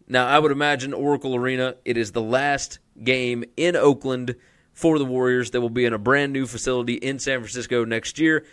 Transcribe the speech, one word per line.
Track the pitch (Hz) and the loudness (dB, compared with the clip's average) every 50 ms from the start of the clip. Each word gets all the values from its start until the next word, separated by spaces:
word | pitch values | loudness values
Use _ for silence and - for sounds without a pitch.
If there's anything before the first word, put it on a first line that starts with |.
| _ - | _ -2
Now, | 127 127 123 123 | 0 0 2 4
I | 143 156 | 4 4
would | 156 151 139 | 4 4 2
imagine | 143 147 147 147 127 131 139 - | 2 0 0 0 0 -4 -6 -4
Oracle | 92 143 143 143 139 - 135 127 | -2 0 0 0 0 0 -2 -2
Arena, | 120 123 131 131 127 127 127 127 - - | 0 0 0 0 -2 -2 -4 -4 -6 -4
it | 123 120 117 | -2 -2 -2
is | 113 101 95 | -2 -2 -2
the | 117 | -4
last | 110 110 123 131 139 143 143 135 - - - - _ _ _ - 110 | -2 0 0 0 0 0 -2 -2 -4 -8 -12 -16 _ _ _ -4 -2
game | 123 131 127 123 123 120 120 117 - _ - | 0 0 0 0 -2 -4 -4 -6 -8 _ -2
in | 160 175 170 | 0 2 2
Oakland | 135 117 147 139 143 - 135 131 127 123 120 120 - _ _ _ _ _ _ _ | 4 6 4 4 4 0 -4 -4 -4 -4 -6 -8 -10 _ _ _ _ _ _ _
for | - - 165 156 151 | 0 2 2 4 2
the | 139 | 2
Warriors. | 131 127 127 127 127 123 123 120 120 | 0 0 0 2 2 2 0 0 -2
They | - 123 | -2 -2
will | 120 117 | -2 -2
be | 117 123 123 | 0 0 0
in | 117 113 | 2 0
a | 104 | 0
brand | 104 120 139 143 143 139 | 2 2 2 2 2 0
new | 135 135 135 | -2 -4 -4
facility | 113 117 110 - 131 127 123 120 120 120 | -6 -6 -6 -4 -2 -2 -2 -2 -2 -4
in | - - 135 139 123 | -4 -4 -6 -6 -4
San | - 139 131 127 | -4 -4 -4 -4
Francisco | 113 101 107 123 117 - 127 120 117 | -6 -8 -8 -10 -6 -2 0 0 0
next | 113 113 110 - - - 147 | 0 -2 -4 -4 -6 -2 2
year. | 160 160 156 151 - - | 2 2 2 2 -2 -6